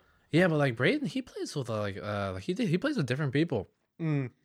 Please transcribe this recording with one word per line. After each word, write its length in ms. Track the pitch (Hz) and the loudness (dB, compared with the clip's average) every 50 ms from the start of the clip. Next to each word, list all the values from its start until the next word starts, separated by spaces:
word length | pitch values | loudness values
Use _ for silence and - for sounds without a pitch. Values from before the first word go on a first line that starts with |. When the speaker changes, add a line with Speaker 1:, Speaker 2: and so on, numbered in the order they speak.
| _ _ _ _ _ _ | _ _ _ _ _ _
Speaker 1:
Yeah, 160 | - 156 185 180 | 2 4 4 4
but, 80 | 160 | 4
like, 200 | 147 143 135 117 | 4 2 2 2
Brayden, 300 | 113 127 170 262 302 285 | 2 2 2 2 2 0
he 160 | 180 - 262 | -2 -4 -4
plays 320 | 254 - - 440 370 - - | -6 -6 -8 -8 -8 -6 -6
with, 160 | 151 127 117 | -6 -4 -2
uh, 80 | 113 107 | -2 -2
like, 180 | 104 101 95 101 | -2 -2 -4 -6
uh, 300 | - 104 104 101 101 98 92 | -6 -4 -2 -2 -2 -2 -4
like, 80 | 92 | -4
he 100 | 92 - 185 | -4 -4 -2
did, 140 | 196 247 185 | 0 2 2
he 100 | 147 180 | 2 2
plays 180 | - 294 302 | 2 0 0
with 100 | 240 147 | 0 0
different 260 | 117 123 139 160 135 | 0 0 0 0 0
people. 360 | 117 143 165 170 139 107 87 - _ _ _ _ _ - | 2 2 2 2 0 -2 -2 -4 _ _ _ _ _ -6
Speaker 2:
Mm. 300 | 165 160 151 143 135 117 - _ _ | -2 0 0 0 -2 -4 -8 _ _